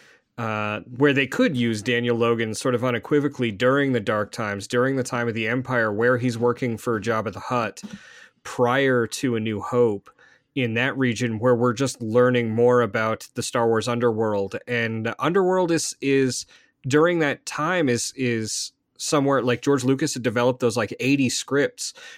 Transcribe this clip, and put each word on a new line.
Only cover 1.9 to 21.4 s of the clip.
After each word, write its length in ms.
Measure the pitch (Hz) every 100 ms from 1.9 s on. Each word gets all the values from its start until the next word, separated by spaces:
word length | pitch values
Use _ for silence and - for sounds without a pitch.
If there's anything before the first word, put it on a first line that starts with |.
| 120 120 117
Logan 380 | 117 117 110
sort 220 | 107 135 120
of 100 | 127
unequivocally 680 | 120 - 147 143 143 120
during 420 | 98 123 139 139
the 60 | 120
dark 320 | 101 107 104
times, 360 | - 107 101 104
during 280 | 123 131 135
the 60 |
time 260 | 123 123 117
of 60 |
the 140 | 110 110
Empire, 440 | 127 127 123 110
where 280 | 104 120 123
he's 180 | 123 113
working 400 | 120 120 127 110
for 240 | 123 110
Jabba 320 | 113 110 104
the 60 | -
Hutt 420 | - 123 107 - - - - - - _
prior 640 | - - 120 135 135 123 113
to 280 | - 131 113
A 40 |
New 200 | 110 104
Hope, 520 | - 123 117 101 - _ _ _ _ 139
in 180 | 120 113
that 220 | 131 123
region 400 | 127 107 120 107
where 160 | 127
we're 200 | 117 123
just 280 | 113 135 -
learning 480 | 110 120 123 123 113
more 300 | 110 120 123
about 460 | 113 113 110 110 -
the 100 | -
Star 240 | - 123 117
Wars 220 | 110 110
underworld. 640 | 120 120 110 110 101 98 - -
And 440 | 120 113 113 113 -
underworld 500 | 143 190 180 185 175
is, 280 | 165 - -
is 460 | 135 135 131 - - _ _ _ 127
during 320 | 147 170 170
that 260 | 147 120 -
time 440 | - 156 180 143
is, 240 | 120 - 135
is 560 | 123 117 107 - - _ _ -
somewhere, 440 | - 151 139 135
like, 200 | 123 117
George 220 | 143 139
Lucas 300 | 123 135 156
had 100 | 131
developed 380 | 120 117 123 127
those, 160 | 120 117
like, 180 | 104 -
eighty 260 | 127 139 123
scripts 640 | -